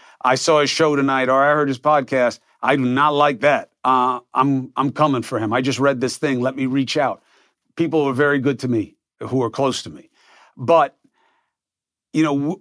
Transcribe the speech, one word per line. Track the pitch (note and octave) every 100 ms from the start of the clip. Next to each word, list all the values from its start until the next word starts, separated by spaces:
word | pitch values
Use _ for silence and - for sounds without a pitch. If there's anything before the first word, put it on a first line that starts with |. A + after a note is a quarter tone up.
| - _
I | B2+
saw | C3 - D3+
his | C#3+
show | - D#3+
tonight, | C#3+ C#3 C3+ C3
or | C3+
I | C#3+
heard | D3+ D3
his | B2
podcast. | D3+ D3+ C3 C3+ A#2+ - _ _
I | A#2 C#3+
do |
not | B2 B2+ D3+
like | C#3+ D3 A#2+
that. | C#3+ B2+ - _
Uh, | C3 B2+ B2+ B2 -
I'm, | C3 C#3 C3+ B2+ -
I'm | C#3
coming | A#2+ D3+ B2+
for | A#2 A#2
him. | G#2+
I | A#2+
just | C3 A#2
read | C#3 C3
this | B2+ -
thing. | D3 B2+
Let | B2+
me | C3+ C3
reach | C3+ C3 D3+
out." | C3 G2 _ _ _ _ _ -
People | E3 D#3
were | C#3
very | C3 D3 C#3+
good | C3 B2+
to | C3
me | A#2 G2 _ _ _
who | A2 C3
are | A#2
close | - C3+ A#2+
to | E2+
me. | D2+ - _ _ _ _ -
But, | B2+ E3 C#3+ - _ _ _ _ _ _ _ _ _ _ _
you | D3+
know, | D#3 C#3+
w-, | C#3+ F#3+